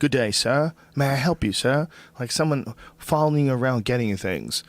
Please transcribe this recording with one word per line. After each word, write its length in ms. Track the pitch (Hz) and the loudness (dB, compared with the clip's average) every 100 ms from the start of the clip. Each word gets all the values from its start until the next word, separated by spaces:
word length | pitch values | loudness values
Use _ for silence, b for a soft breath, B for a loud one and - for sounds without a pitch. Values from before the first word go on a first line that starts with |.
Good 120 | 143 | 2
day, 180 | 131 113 | 2 0
sir. 440 | 98 117 135 156 160 B | 0 0 2 0 -4 B
May 140 | - 139 | -2 0
I 60 | |
help 280 | 139 143 170 | 0 0 0
you, 100 | 113 | -2
sir? 360 | 95 123 139 160 B B - | 0 2 2 0 B B -10
Like 100 | 120 | -6
someone 440 | - 156 143 110 113 B B | -2 0 0 -4 -12 B B
following 480 | - 156 156 151 139 | -2 2 2 4 2
you 60 | |
around 340 | 127 131 123 104 | 2 0 0 0
getting 240 | 123 117 | 0 0
you 80 | 98 | -2
things. 440 | 95 85 57 - | -2 -4 -4 -8